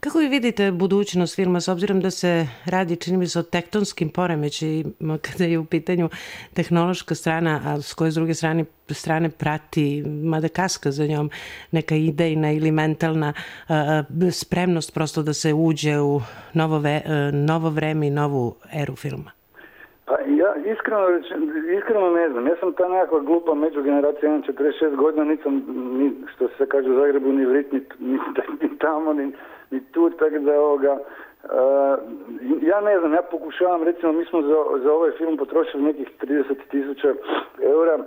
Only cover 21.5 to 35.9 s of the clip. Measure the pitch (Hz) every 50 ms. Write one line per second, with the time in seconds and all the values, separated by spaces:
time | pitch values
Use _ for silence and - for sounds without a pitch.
21.5 | 151 160 156 165 180 202 196 - 226 208 190 180 170 170 170 160 135 120 120 139
22.5 | 170 170 - 185 160 - 180 180 185 185 180 - 160 156 143 139 165 170 170 170
23.5 | 156 147 151 160 151 147 139 139 143 143 143 147 147 - - 151 151 151 135 -
24.5 | 131 - 139 151 131 - 156 156 143 135 139 160 151 151 151 147 156 151 - 147
25.5 | 139 139 131 - 131 127 127 123 127 131 139 139 - - - - - - 127 120
26.5 | - - 139 135 - 139 131 131 131 127 143 143 139 139 131 135 135 139 135 123
27.5 | 127 143 143 139 143 131 127 - - - - 254 131 135 - - 277 - - -
28.5 | 311 - - - - 147 - 151 160 151 160 156 151 147 139 139 135 - - -
29.5 | - - - _ - 135 135 _ - 170 170 170 170 170 160 156 151 151 143 143
30.5 | 147 147 147 147 147 139 135 143 139 135 139 - - - - - - _ - -
31.5 | - 127 127 135 139 139 139 139 139 - - - - 95 - - 120 - 127 127
32.5 | 151 160 - 160 190 208 202 208 208 185 165 156 151 170 175 - 175 160 - 160
33.5 | 143 - 185 180 180 170 160 170 175 170 - 165 156 165 170 - - 170 147 143
34.5 | 156 156 147 135 139 139 123 143 151 160 165 156 - - 160 170 160 147 143 -
35.5 | - 240 - 247 - 143 139 151